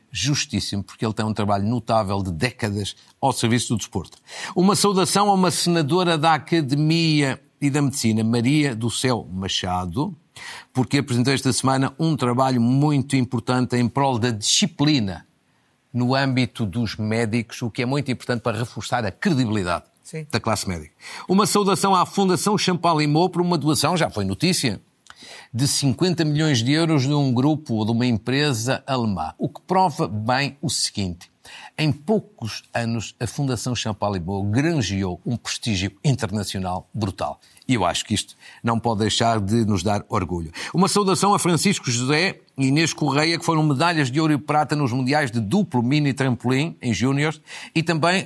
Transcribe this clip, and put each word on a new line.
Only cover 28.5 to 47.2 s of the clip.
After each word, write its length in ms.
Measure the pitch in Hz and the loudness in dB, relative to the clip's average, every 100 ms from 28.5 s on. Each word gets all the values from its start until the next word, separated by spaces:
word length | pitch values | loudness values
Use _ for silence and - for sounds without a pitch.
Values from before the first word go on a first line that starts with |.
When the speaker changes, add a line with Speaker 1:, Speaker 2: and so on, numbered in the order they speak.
| 117 117 131 - | 0 -2 -4 -2
Speaker 1:
alemã, 480 | 131 113 92 78 - | -2 -2 -2 -6 -6
o 100 | 156 | -8
que 120 | - | -8
prova 460 | - 185 185 147 165 | -2 2 2 0 -4
bem 480 | 107 110 127 139 139 | -4 -2 0 -2 -4
o 80 | 139 | -6
seguinte. 600 | - - - 95 85 - _ - - - - | -4 -4 -4 -6 -6 -14 _ -20 -20 -16 -2
Em 140 | 156 | -2
poucos 720 | - - 214 - - 110 - - | 0 0 -2 -2 -12 -10 -10 -8
anos, 420 | 120 117 117 107 - | -4 -2 -4 -6 -6
a 60 | 117 | -8
Fundação 480 | - 143 120 - | -2 -2 -2 -2
Champalimau 720 | 120 113 104 104 98 82 98 | -4 -4 -2 -2 -2 -4 -4
granjeou 800 | 101 110 156 165 92 98 95 87 - | 0 0 2 0 0 -2 -2 -4 -6
um 120 | 120 | -6
prestígio 540 | - - 120 98 95 - | -6 -6 -2 -2 -2 -2
internacional 840 | 151 123 107 107 101 101 92 90 - | -2 0 -2 -4 -4 -6 -6 -6 -8
brutal. 460 | - 101 - 73 - _ - - | -4 -4 -4 -6 -8 _ -14 -2
E 60 | |
eu 120 | 123 90 | 0 0
acho 200 | 80 - | -2 -2
que 80 | |
isto 220 | 104 - - - - | -4 -4 -12 -20 -6
não 160 | 120 117 | -2 0
pode 200 | 117 107 | 0 0
deixar 380 | 107 - 117 113 | 0 2 2 2
de 260 | 98 117 107 | 2 0 2
nos 160 | 101 | 2
dar 220 | 92 104 - | 0 -2 -2
orgulho. 420 | 113 90 87 78 - - | -4 -2 -6 -8 -12 -6
Uma 140 | 160 190 | 0 2
saudação 460 | 202 196 190 196 | 2 2 2 4
a 60 | 196 | 2
Francisco 500 | 170 165 - 175 - | 2 2 2 0 -2
José 500 | 120 127 151 190 - _ - | -2 0 0 0 -4 _ -2
e 100 | 135 | 2
Inês 260 | 143 165 | 2 0
Correia, 440 | - 147 135 160 170 | 0 0 2 0 0
que 60 | - | 0
foram 180 | 160 | 2
medalhas 480 | 156 131 170 165 135 | 2 2 2 2 0
de 80 | 135 | 2
ouro 140 | 160 | 2
e 40 | 147 | 0
prata 380 | 147 151 151 151 | 0 0 0 0
nos 160 | 139 | 0
mundiais 400 | 127 127 147 143 | 0 0 0 0
de 80 | 117 | -2
duplo 420 | 101 175 190 123 | 0 0 0 0
mini 320 | 117 151 143 | 2 2 2
trampolim, 640 | - 135 117 123 131 160 160 | 0 0 0 0 0 -2 -4
em 120 | 127 | -4
júniores, 480 | 98 127 139 | 0 0 0